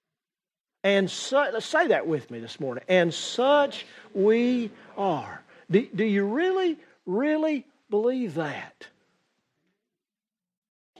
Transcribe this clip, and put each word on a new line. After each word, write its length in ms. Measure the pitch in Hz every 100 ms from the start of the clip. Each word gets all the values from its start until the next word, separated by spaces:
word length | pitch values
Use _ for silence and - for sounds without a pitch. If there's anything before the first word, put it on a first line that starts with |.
| _ _ _ _ _ _ _ _
And 300 | 196 196 185
su-, 480 | - - 269 285 220
say 280 | - 311 330
that 200 | 156 160
with 240 | 151 -
me 80 | 117
this 180 | 113 -
morning. 280 | 139 123 -
"And 260 | 185 170
such 720 | 147 - - 262 294 285 - - - -
we 580 | 196 208 233 247 247 220 - - -
are." 480 | 196 143 101 - - - -
Do, 160 | 190 277
do 120 | 180 220
you 180 | 202
really, 540 | 202 262 370 381 359 302 - _ -
really 600 | 202 294 311 311 285 - _ -
believe 460 | 208 240 262 220 156
that? 520 | 151 127 - - - _ _ _ _ _ _ _ _ _ _ _ _ _ _ _ _ _ _ _ _